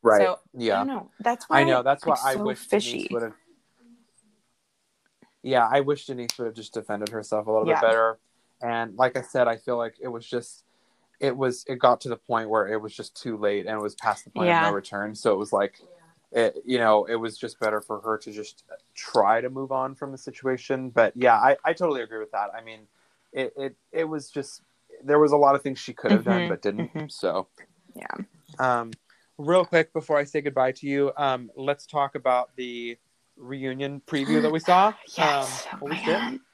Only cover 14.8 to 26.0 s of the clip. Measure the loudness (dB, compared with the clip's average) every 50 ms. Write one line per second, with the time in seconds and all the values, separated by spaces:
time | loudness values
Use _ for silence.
14.8 | -6 -6 -8 -6 -6 -6 -8 -2 0 2 2 2 0 0 0 0 0 -2 _ _
15.8 | -20 _ -20 _ _ _ _ _ _ _ 0 2 2 2 0 -4 -6 -2 0 2
16.8 | 4 6 6 4 4 2 -4 -4 -4 -6 -8 -8 -12 -12 -8 _ -2 -2 -2 -2
17.8 | -4 -6 -10 -8 -4 -4 -6 -6 -6 -12 -12 -12 -14 -14 -16 _ _ _ -20 -20
18.8 | _ _ _ -16 -14 0 2 4 4 4 4 2 0 -4 -6 -8 -6 -4 -4 -4
19.8 | -4 -4 -6 _ -12 -12 -12 -12 -14 -16 -16 -6 -4 -4 -4 -4 -4 -6 -6 -6
20.8 | -6 -2 2 4 4 4 2 4 4 6 6 6 6 4 4 2 0 -4 -2 0
21.8 | -2 -2 -2 -2 -6 -8 -8 -10 -10 -8 -6 -6 -6 -6 -8 -14 -16 -16 -20 -20
22.8 | -20 _ _ _ _ _ _ _ _ _ -6 -6 -6 -6 _ -8 -10 -10 -10 _
23.8 | _ _ -4 -4 -4 -2 -4 -8 -10 -8 -10 -10 -10 -10 -14 -20 _ _ _ _
24.8 | _ _ -20 -14 0 4 6 6 8 8 8 6 6 6 6 4 0 -4 -6 -6
25.8 | -10 -14 -12 -4